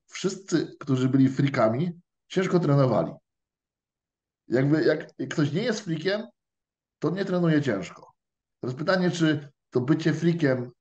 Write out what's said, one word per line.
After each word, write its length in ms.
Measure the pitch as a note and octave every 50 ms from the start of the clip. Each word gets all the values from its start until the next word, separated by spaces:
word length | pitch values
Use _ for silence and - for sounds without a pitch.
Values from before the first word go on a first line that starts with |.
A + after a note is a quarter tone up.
| _
wszyscy, 720 | _ - - - F#3+ F#3+ - - - F3 D#3 - - - -
którzy 280 | - - C3+ B2+ C3 B2+
byli 200 | C3+ C3+ C3 B2+
freakami, 640 | - - C#3 C3 C3+ C3 A2+ G#2+ A2+ C3 F3 F3+ - - _ _ _ _ _ -
ciężko 320 | - F3+ F#3+ E3 F#3 F3
trenowali. 520 | E3 D3 C#3+ C#3+ C3+ B2+ A2 F2+ E2 D#2 - - _ _ _ _ _ _ _ _ _ _ _ _ _ _ _ _ _ _ _ _ _ _ _ _ _ -
Jakby 360 | - B2+ C3+ C#3+ D3+ A#3 A3
jak, 240 | E3+ D#3 - - - _ -
jak 100 | E3 -
ktoś 240 | - - D3 C#3
nie 100 | C3+ F#3
jest 180 | A#3 B3 A3 -
freakiem, 420 | - E3+ D#3 D3 - F#3+ G3 G#3+ A3+ - _ _ _ _ _ _ _ _ _ _ _ _ _ -
to 120 | - D#3+
nie 140 | F3 G3 G3
trenuje 380 | F#3+ F3+ F3+ F3 E3 D#3 D3
ciężko. 500 | C#3 C3 G#2 F#2+ F2+ - - - - _ _ _ _ _ _ _ _ _ _ -
Teraz 160 | - A#2+ B2+
pytanie, 340 | D3 D#3 F#3 F#3+ F3+ F3+ F3
czy 380 | - - E3 D#3 D3+ C#3+ - - _ _ _ _
to 100 | - B2+
bycie 320 | B2 C3+ D#3 D#3+ - E3
freakiem 580 | D3 - E3+ E3+ E3 E3+ D3+ C3+ B2+ B2 A#2+ - - _